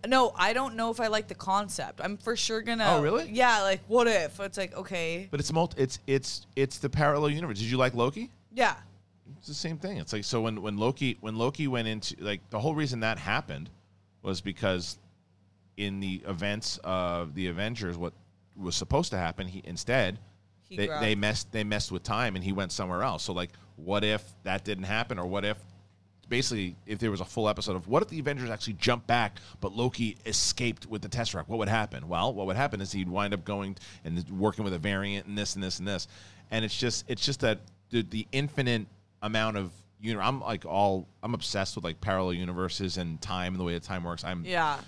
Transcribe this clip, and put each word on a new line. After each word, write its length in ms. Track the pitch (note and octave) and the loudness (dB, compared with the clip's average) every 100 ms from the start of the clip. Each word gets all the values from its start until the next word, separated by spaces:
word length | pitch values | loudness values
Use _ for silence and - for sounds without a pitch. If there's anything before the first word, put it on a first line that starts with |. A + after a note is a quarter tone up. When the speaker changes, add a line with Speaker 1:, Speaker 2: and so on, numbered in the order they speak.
| A3 | 6
Speaker 1:
No, 240 | C4 A#3+ - | 6 6 4
I 180 | F#3 | 2
don't 220 | A3+ C4+ A3+ | 4 0 0
know 140 | A3+ | -2
if 100 | A3+ | 2
I 80 | A3 | 2
like 200 | G#3+ G#3 | 2 -2
the 80 | F#3 | -8
concept. 640 | - F#3+ G#3 - A2+ - | 0 0 0 -4 -6 -6
I'm 140 | F#3 G3+ | -6 -4
for 180 | - A#3 | -2 0
sure 260 | - A3 | 0 0
gonna 240 | G#3+ A#3 G#3 | -2 2 6
Speaker 2:
Oh, 140 | E3+ | 6
really? 280 | D3 A3+ E4 | 6 4 2
Speaker 1:
Yeah, 300 | A3 B3 A3 | 6 6 8
like, 200 | G3 F#3+ - | 4 2 4
what 200 | A3+ A#3 | 6 8
if? 320 | G#3 D3+ F3+ | 6 2 -4
It's 180 | G3 G3+ | -6 -4
like, 180 | F#3 - | -4 -4
okay. 520 | - F#3 E3 E3+ F#3+ | -6 -2 -2 -4 -4
Speaker 2:
But 100 | D3 | -2
it's 140 | - | 2
multi-, 260 | D#3+ E3+ - | 2 2 4
it's, 180 | C3+ - - | 0 0 2
it's, 400 | C3+ C3+ - - - | 2 2 -8 -6 0
it's 240 | C3+ - | 0 0
the 100 | C#3+ | -2
parallel 400 | D3 D3 D3 D3+ | 4 4 6 2
universe. 300 | D3 E3 G2+ | 0 -4 -2
Did 100 | A2+ | 0
you 80 | B2+ | 4
like 160 | B2+ | 4
Loki? 380 | B2 A#2+ D3+ B3 - _ | 4 2 2 -10 -12 _
Speaker 1:
Yeah. 240 | A3+ A3+ - - - _ _ - C#3+ | 2 2 2 -10 -20 _ _ -20 -18
Speaker 2:
It's 100 | - | -10
the 60 | |
same 240 | D3 E3+ D#3+ | -6 -4 -4
thing. 200 | F#3 G3+ | -6 -6
It's 140 | - | -4
like, 120 | G#2+ | -4
so 180 | G#2 A#2+ | 0 0
when, 200 | A2+ G#2+ | 0 -2
when 160 | G#2 G2+ | -4 2
Loki, 400 | A2+ C#3 C3+ A#2 | 2 2 -2 -2
when 140 | A2 A2 | -6 0
Loki 320 | A#2+ C#3 D3 | 0 2 0
went 200 | B2 A2 | 0 0
into, 280 | A2 - - | -2 -4 -6
like, 220 | G2+ G2+ - | -4 -4 -4
the 100 | A2 | -2
whole 140 | C3 D3+ | 0 0
reason 240 | D3 B2 | 0 0
that 160 | A2 A2 | 0 -2
happened 500 | - G#2+ - D2 D#2 - _ _ _ _ | 0 -2 -2 -8 -10 -16 _ _ _ _
was 180 | - F2+ | -4 -4
because 560 | G2 F#2+ G#2+ F#2 E2+ - - _ _ _ _ _ _ - | -4 0 2 2 -2 -10 -18 _ _ _ _ _ _ -6
in 220 | G2+ G2 | -4 -2
the 220 | G2 F#2 - | -2 -4 -4
events 520 | F2+ G2+ G#2 - - | -2 -2 -2 -4 -6
of 500 | - F#2 F2+ F2 E2+ D2 | -2 0 2 0 -4 -4
the 120 | F#2 | -2
Avengers, 500 | E2+ G#2 A#2 G2 E2+ | -2 -4 -4 -4 -4
what 160 | E2+ - - _ _ - | -6 -8 -20 _ _ -8
was 200 | F2+ E2 | -4 -4
supposed 360 | F#2 C#3 F3 | 2 2 2
to 60 | F#2+ | 0
happen, 300 | E2+ E2 F#2 | -2 -2 -8
he, 140 | F#2 - | -8 -10
instead, 540 | E2+ - C3 F#2+ G#2 - _ _ _ | -8 0 2 2 -2 -12 _ _ _
Speaker 1:
He 140 | _ F#2 | _ -2
Speaker 2:
they, 100 | G#2 | -2
Speaker 1:
grabbed 160 | D3+ | 2
Speaker 2:
they 120 | A2 G#2 | 2 4
messed, 360 | G#2 G#2+ - | 2 0 -2
they 120 | A2+ | -4
messed 280 | G#2 G#2 - | 0 0 -2
with 120 | F#2 | -4
time 320 | - G#2+ B2 F#2 | -2 0 0 0
and 80 | |
he 80 | F#2 | -2
went 180 | G2 F#2+ | -2 -2
somewhere 320 | - F#2 F2+ | -2 -2 0
else. 200 | B2+ F2 | 0 -2
So, 100 | - | -4
like, 180 | F2+ F2 - - - | -2 -4 -8 -20 -14
what 260 | E2 G2+ | 0 2
if 200 | G#2+ G#2+ - - | 4 2 -2 -10
that 200 | G2 F#2+ | -4 -2
didn't 200 | - G2 | -2 -4
happen? 340 | F#2+ G#2+ A2+ G#2 | -2 -2 -2 -4
Or 80 | F2+ | -2
what 200 | G2 G2+ | 0 0
if, 120 | G#2+ - - - _ _ _ - | -2 -8 -20 -20 _ _ _ -2
basically, 460 | A#2+ - A#2 F#2 F2+ - | 0 2 0 -2 -6 -8
if 140 | G#2 | -2
there 100 | A2+ | -2
was 120 | G2 | -2
a 40 | F#2 | -4
full 240 | - G#2+ | 0 2
episode 260 | G#2+ F#2 F#2 | 2 -2 -4
of 120 | E2+ | 0
what 160 | C3+ | 0
if 60 | G#3+ | 0
the 100 | D#3+ | -4
Avengers 300 | C#3 C#3+ B2 | -4 -4 -4
actually 240 | G#2+ - | -6 -6
jumped 340 | G2 - A#2+ - | 0 2 2 4
back, 320 | A#2+ G#2+ - - - | 4 4 -2 -18 -6
but 140 | G2 | -6
Loki 440 | G2+ B2 - A2+ - A2+ | 0 0 0 -2 -2 -2
escaped 600 | G#2+ - - B2 A2 - | 0 0 2 0 -2 -6
with 140 | G#2+ | -8
the 80 | G2+ | -4
Tesseract? 380 | B2 A2+ F2+ D2+ | -2 -2 -4 -4
What 100 | A2+ | -2
would 80 | G2+ | 2
happen? 380 | A2 G#2 B1+ D2+ | 2 0 -6 -2
Well, 260 | E2+ G#2+ | 0 2
what 120 | G#2 F#2+ | 0 -2
would 100 | G2 | 2
happen 220 | C#3 G#2 | 0 0
is 120 | F#2+ | -4
he'd 180 | G2+ F2+ | -2 -2
wind 240 | F2+ G2+ | 0 0
up 100 | G2+ | -2
going 320 | E2 G2+ G2 F#2+ - - E2 | -2 -4 -4 -8 -14 -12 -4
and 180 | E2+ E2 | -4 -4
working 340 | F#2+ G#2 G#2 | 0 0 2
with 100 | G2+ | -2
a 40 | F2+ | -2
variant 460 | F2+ G2 G2+ G2+ F#2+ | 0 0 0 -4 -4
and 120 | G2+ | -4
this 180 | G2+ G2+ | -4 -4
and 80 | |
this 160 | F#2 - | -4 -4
and 80 | F#2 | -4
this. 200 | F#2+ - - - - - | -4 -6 -14 -20 -20 -4
And 120 | A2+ | -2
it's 140 | A2 - | -2 0
just, 280 | B2 - - | 0 -2 -4
it's 180 | A#2+ - | -2 -2
just 140 | C3+ | 2
that 200 | B2 G#2 - - _ | 2 2 -4 -20 _
the, 140 | A#2+ | 0
the 240 | F#2+ A2 G#2+ | 0 -4 -2
infinite 540 | C3+ C#3+ - B2+ A#2 G2+ - _ _ | -2 0 0 2 2 -2 -14 _ _
amount 340 | G#2+ A2 A2 G#2 | -2 0 2 0
of, 140 | F#2 - - _ | -4 -8 -20 _
you 140 | G#2+ | -4
know, 60 | A2 | 2
I'm, 220 | G2+ C3+ | 2 0
like, 240 | - A2 E2 | -2 -4 0
all, 420 | F#2 G2+ F#2+ E2+ _ | 2 4 2 -4 _
I'm 100 | A2+ | -4
obsessed 420 | A#2 - G2+ G2 - | -4 -2 -2 -2 -2
with, 80 | F2 | -6
like, 140 | E2 | -4
parallel 320 | G#2 F#2+ F#2 | 0 2 2
universes 640 | F2 F2+ F2 F#2 - F#2+ F2 | 0 -2 -2 -2 -2 -4 -2
and 240 | F2 D#2 | -4 -6
time 320 | - F#2 F2+ | -4 -2 -2
and 60 | F#2 | -2
the 40 | |
way 100 | F2 | -2
that 100 | E2+ | -2
time 200 | - F#2+ | -4 -6
works. 200 | E2+ E2+ | -4 -6
I'm 200 | - F2+ A#2 | -4 -6 0
Speaker 1:
Yeah. 340 | F3 D#3+ C#3+ | 2 2 0